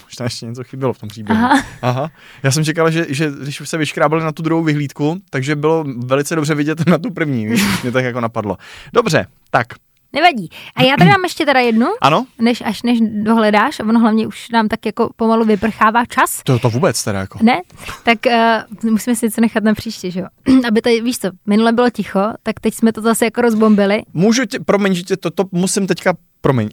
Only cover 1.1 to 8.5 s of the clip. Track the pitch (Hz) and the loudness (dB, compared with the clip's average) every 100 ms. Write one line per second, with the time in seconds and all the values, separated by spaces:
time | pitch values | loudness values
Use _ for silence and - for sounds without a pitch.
1.1 | 117 104 220 247 277 - - 127 127 160 | -10 -2 0 2 0 -2 -6 -4 -2 -6
2.1 | - - - 135 151 156 160 160 160 165 | -10 -20 -4 -2 0 0 0 0 0 -2
3.1 | 139 156 139 135 - 143 160 147 170 151 | -2 -4 -4 -10 -12 -8 -4 -4 0 0
4.1 | 160 160 151 160 165 160 147 143 - 151 | 2 -2 -4 -2 0 0 -2 -4 -4 -4
5.1 | 185 - 135 131 147 151 160 147 123 123 | -4 -6 -6 -4 0 0 0 -2 -6 -2
6.1 | 135 143 165 147 147 147 156 160 156 196 | 0 0 -2 0 0 -2 0 2 0 0
7.1 | 165 156 123 107 202 202 185 123 127 127 | -4 -2 -2 0 0 0 -2 -2 -2 -2
8.1 | 123 117 113 104 | -2 -4 -4 -4